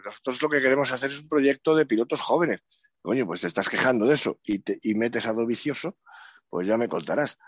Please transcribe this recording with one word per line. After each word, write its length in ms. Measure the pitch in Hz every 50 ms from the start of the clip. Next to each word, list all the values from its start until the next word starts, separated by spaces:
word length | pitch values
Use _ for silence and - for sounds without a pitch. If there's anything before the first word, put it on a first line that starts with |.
| -
nosotros 380 | 104 - - _ 135 123 -
lo 80 | 156 151
que 100 | 151 143
queremos 320 | 131 131 131 143 139 127
hacer 200 | 131 123 135 135
es 80 | 143 143
un 80 | 151 -
proyecto 440 | 156 147 135 139 135 - _ 160 156
de 120 | 156 151
pilotos 340 | 156 - 110 120 - 160 -
jóvenes". 400 | - - 123 160 175 147 98 - _ _ _ _ _ _ _ _
Coño, 240 | - 82 113 135 120
pues 160 | 87 - -
te 60 | -
estás 240 | 87 - - - -
quejando 340 | - 110 127 131 127 113 107
de 120 | 131 151
eso 220 | 135 - 101 - - -
y 140 | - 104 95
te, 200 | - - 98 -
y 120 | - 107 107
metes 300 | 107 117 117 120 113 101
a 80 | 117
Dovizioso, 640 | 110 113 117 117 117 - - 147 135 - - 170 - _ _ - - - - - _ _ _ _
pues 160 | - 87 90
ya 100 | 101 110
me 120 | 113 120 101
contarás. 500 | - 85 80 - 80 - 147 127 - _ _